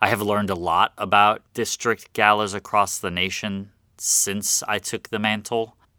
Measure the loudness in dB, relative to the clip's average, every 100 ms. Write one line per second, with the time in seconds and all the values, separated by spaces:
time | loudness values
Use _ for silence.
0 | 2 2 0 0 0 -2 0 2 2 0
1 | 0 4 6 4 -6 -6 -6 -4 -2 -4
2 | -6 2 4 4 0 -4 -2 0 0 -2
3 | -6 -2 -4 -4 -6 -8 -10 _ _ _
4 | -2 -2 0 -4 -2 -4 -2 -4 -4 -8
5 | -6 -2 0 -2 -2 -4 -4 _ _